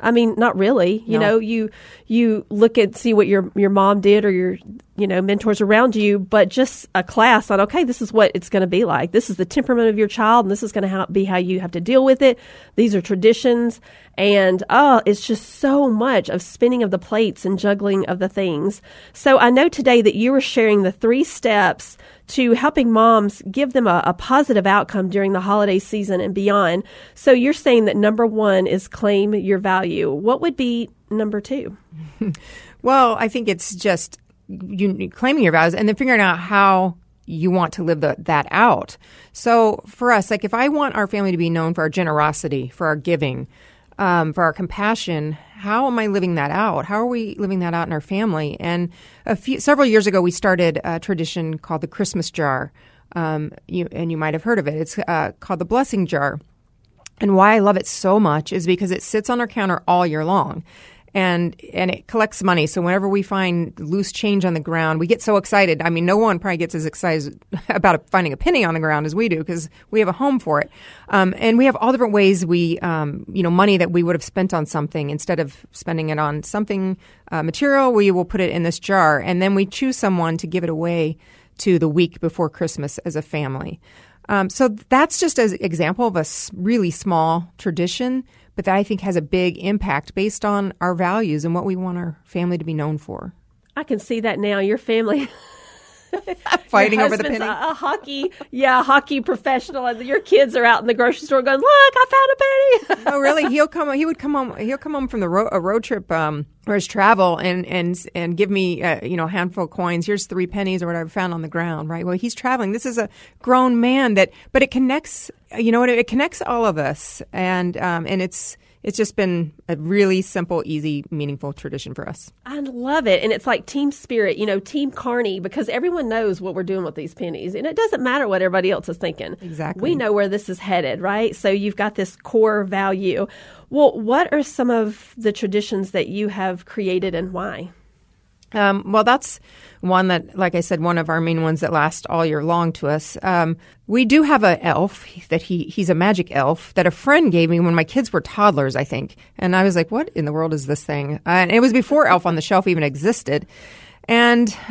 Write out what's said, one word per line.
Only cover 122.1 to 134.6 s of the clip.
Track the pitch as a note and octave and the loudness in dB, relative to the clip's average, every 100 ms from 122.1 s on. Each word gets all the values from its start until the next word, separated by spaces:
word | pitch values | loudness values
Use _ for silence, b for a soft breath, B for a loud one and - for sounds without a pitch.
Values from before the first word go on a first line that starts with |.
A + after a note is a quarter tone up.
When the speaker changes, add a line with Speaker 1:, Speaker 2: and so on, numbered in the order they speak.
| - - _ B3 | -14 -18 _ -14
Speaker 1:
I | D4 | -10
love | C#4 A#3+ B3+ D#4 A#3 | -10 -8 -4 -2 2
it. | F#3 | 2
And | A3 | 0
it's | - | -2
like | - A3+ - | -2 -4 -4
team | C#4+ C#4+ | -4 -2
spirit, | C#4 - A#3+ G3 - | -4 -4 -2 0 -2
you | G#3+ | -2
know, | G3 | -4
Team | G3 D4 C#4 | -4 -6 -6
Carney, | - B3+ A#3+ A3+ F#3+ | -6 -4 -2 -2 -4
because | F#3 D4 A3 | -8 -6 -6
everyone | A#3+ F4 F4 A#3+ | -4 -2 -2 -2
knows | A3+ G#3+ F3+ | -2 -2 -4
what | F#3 | -6
we're | F3 | -8
doing | F3+ F#3+ | -6 -6
with | E3+ | -6
these | D3+ D#3 | -8 -12
pennies. | - F3 D#3+ F3+ G3+ | -10 -10 -8 -8 -8
And | D4+ | -6
it | |
doesn't | D#4+ A4+ G4 | -2 -2 -2
matter | B3 C#4 A#3 | -2 -2 0
what | F#3+ | 0
everybody | F#3 F#3 F#3 | 0 0 0
else | F#3+ - | -2 -6
is | E3+ | -8
thinking. | F3 - - F3+ | -8 -8 -10 -12
Speaker 2:
Exactly. | F3+ D#3 D#3 F#3 | -12 -10 -8 -6
Speaker 1:
We | B3+ D#4 | -4 -2
know | A3+ | 0
where | G#3 G3+ | 0 0
this | G3+ G3+ | -4 -6
is | F#3 | -10
headed, | F#3+ F3+ C#3 F3 | -4 -2 -2 -4
right? | F#3 G3+ A3+ | -4 -2 -2
So | - G3+ | -2 -2
you've | G3+ G#3 G3 | 0 -2 -4
got | G#3 G#3 | -4 -4
this | F#3 | -8
core | - - A3+ A3 G#3 | -10 -2 2 2 2
value. | G3 G3 G3 F#3+ F#3+ - G3+ B B B - | -2 -2 -2 -2 -2 -2 -4 B B B -4
Well, | C#4 D4 - | 4 4 4
what | A3 C4+ F4+ | 0 0 2
are | D4 | -2
some | C#4 - | -2 -2